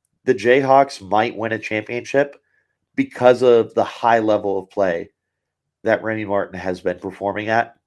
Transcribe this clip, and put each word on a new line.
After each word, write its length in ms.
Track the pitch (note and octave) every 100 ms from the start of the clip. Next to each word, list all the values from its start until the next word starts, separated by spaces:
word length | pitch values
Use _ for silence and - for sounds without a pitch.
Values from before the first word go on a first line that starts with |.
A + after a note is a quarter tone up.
| _ _ -
the 100 | A#2+
Jayhawks 640 | A2 C3 C3+ C3+ C3+ -
might 340 | G2 G2+ A#2 G2
win 180 | A2+
a 40 | A2
championship 840 | - A2 G#2+ A#2+ A#2 C#3 C#3+ - _ _ _ _ _
because 480 | - C3+ - B2 B2
of 320 | B2+ A#2 A2
the 100 | -
high 360 | G#2 - A#2+ A#2
level 400 | A2 G#2 G2+ G2
of 100 | F2+
play 400 | - F#2+ E2+ F2 _ _ _ _ _ _ _
that 200 | - G#2+
Remy 220 | A2 A2 G#2
Martin 340 | G2+ F#2 F#2
has 220 | F#2 F2+
been 180 | F#2 F2+
performing 480 | F#2+ F2+ G2 G2+ G#2+
at. 300 | A2 A#2 _